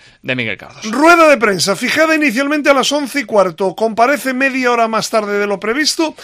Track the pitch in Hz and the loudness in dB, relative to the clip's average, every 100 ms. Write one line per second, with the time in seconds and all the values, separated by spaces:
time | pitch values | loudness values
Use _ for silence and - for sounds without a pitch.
0 | - _ 123 127 113 95 71 - 214 247 | -20 _ -6 -4 -4 -6 -12 -12 -6 2
1 | 320 339 311 254 220 180 190 190 240 294 | 4 6 6 4 2 0 -2 -2 -2 0
2 | 320 311 294 220 285 302 285 277 262 294 | 2 2 0 0 -2 0 2 2 0 -2
3 | 269 285 220 214 185 160 190 - 226 208 | -4 -6 0 2 2 0 -4 -2 -2 2
4 | 247 294 269 254 269 262 247 233 226 220 | 2 0 -2 -2 -2 0 0 2 0 -2
5 | - 226 208 202 202 196 208 262 294 - | -2 -2 -2 -2 -2 -2 -4 -2 -2 -2
6 | 311 - | -4 -6